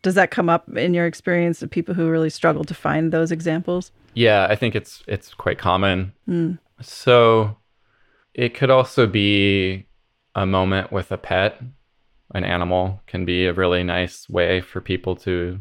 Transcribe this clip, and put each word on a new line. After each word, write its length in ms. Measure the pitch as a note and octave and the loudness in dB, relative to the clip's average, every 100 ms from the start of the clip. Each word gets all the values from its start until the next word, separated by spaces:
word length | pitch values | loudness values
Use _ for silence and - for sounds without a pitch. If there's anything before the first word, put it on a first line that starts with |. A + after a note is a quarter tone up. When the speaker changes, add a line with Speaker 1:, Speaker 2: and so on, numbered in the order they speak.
Speaker 1:
Does 140 | F#3+ | 0
that 160 | F#3 F3+ | 2 2
come 180 | - F3 | 0 2
up 180 | E3+ - - | 0 0 -4
in 180 | E3+ | 0
your 120 | F3 E3+ | 0 0
experience 560 | D#3+ - F3 E3+ E3 | -4 -2 0 0 -2
of 80 | D3+ | -6
people 240 | - E3 | -6 -4
who 140 | F3 E3 | -2 0
really 220 | D#3+ D#3+ | 0 -2
struggle 340 | - E3 D3+ | 0 0 0
to 100 | D#3 | -6
find 380 | E3 D3 D3+ D#3+ | -6 -4 -2 0
those 200 | D#3+ E3 | 0 0
examples? 600 | E3 E3 D#3+ F3 F3+ F3+ _ _ | -2 -2 -4 -2 -6 -6 _ _
Speaker 2:
Yeah, 320 | - A#2 G#2 F#2 | 2 4 6 4
I 80 | G#2+ | 2
think 180 | A#2+ | 0
it's, 280 | G#2+ - - - | -2 -8 -20 -8
it's 280 | G2+ - | -8 -8
quite 240 | - - F2+ | -6 -4 -2
common. 560 | F#2 F#2 G2 F#2 F#2 - - | 0 2 2 0 -4 -10 -6
Speaker 1:
Mm. 320 | F3 E3 F3 _ _ | -2 -2 -6 _ _
Speaker 2:
So 800 | - - - A#2+ A#2 A2+ G#2+ G#2+ _ _ _ _ _ _ _ | -20 -6 4 6 6 4 2 -6 _ _ _ _ _ _ _
it 180 | - A#2+ | -4 -4
could 160 | - C3+ | 0 4
also 380 | C3 B2 - A2+ | 4 4 2 2
be 800 | G#2 G2+ G#2 G2+ G2 F#2 F#2+ - _ _ _ _ | 2 2 2 2 2 0 -6 -12 _ _ _ _
a 100 | - | -4
moment 480 | F#2+ F#2+ F#2 F#2+ F#2 | 0 2 2 0 -2
with 180 | G2+ F2+ | -6 -6
a 60 | F#2 | -10
pet. 420 | - F#2 G2+ - B2+ - _ _ _ _ _ | -2 0 0 -2 -18 -20 _ _ _ _ _
An 100 | G2 | -6
animal 560 | F2+ F2 F2 F2+ F#2 F#2+ - | -2 -2 0 0 0 -6 -10
can 180 | F2+ | -6
be 220 | F2+ F2+ F#2 | -2 0 0
a 80 | |
really 280 | F2 F#2 F2+ | 0 2 2
nice 460 | F2+ F2 F2 - - | 0 -2 -4 -8 -6
way 320 | F2+ F2 F#2 | -2 0 0
for 220 | - F#2+ | -4 -12
people 340 | - F2+ - F2+ | -6 -6 -4 -6
to 420 | - F2+ F2+ F#2 | -4 -4 -4 -8